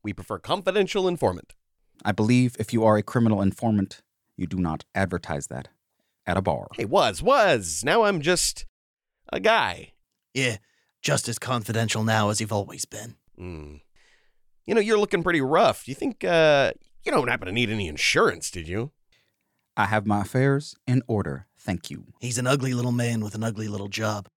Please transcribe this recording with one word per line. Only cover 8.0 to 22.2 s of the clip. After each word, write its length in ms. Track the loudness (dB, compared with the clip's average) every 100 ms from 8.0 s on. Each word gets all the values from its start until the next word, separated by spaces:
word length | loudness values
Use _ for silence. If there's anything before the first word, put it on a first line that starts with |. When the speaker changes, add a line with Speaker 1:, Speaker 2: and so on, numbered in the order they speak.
Speaker 1:
I'm 180 | 4 2
just 440 | 2 2 0 -4 -14 _ _ _ _ _ -10
a 80 | -2
guy. 540 | 2 2 0 -6 -14 _ _ _ _
Speaker 3:
Yeah, 240 | -2 -2 -4 _ _ _ _
just 260 | -2 -2 -2
as 120 | -8
confidential 640 | -4 -4 -2 -2 0 0
now 260 | 2 2 2
as 100 | 0
you've 140 | -2
always 320 | -4 -6 -10 -12
been. 300 | -12 -16 -18 _ -14
Speaker 1:
Hmm. 380 | -12 -12 -14 -18 _ _ _ _ _ _ _ _ 0
You 100 | 0
know, 60 |
you're 180 | 2 2
looking 240 | 2 0
pretty 180 | 2 0
rough. 460 | 2 4 4 2 -8
You 80 | -8
think, 280 | -8 -4
uh, 500 | 0 4 6 6 2 -2 _ -10
you 80 | -2
don't 180 | 0 0
happen 180 | -2 -2
to 60 |
need 160 | -2 0
any 180 | -2 -4
insurance, 640 | -2 0 2 2 0 -8
did 160 | -10 -6
you? 240 | -6 -6 _ _ _ _ _ _ _ _ -2
Speaker 2:
I 80 | 0
have 200 | 0 0
my 160 | -2
affairs 540 | 0 0 2 0 -4 -12 0
in 160 | 0 0
order, 400 | -2 -2 -6 -12 _
thank 320 | -6 -6 -8
you. 160 | -16 -18
Speaker 3:
He's 180 | _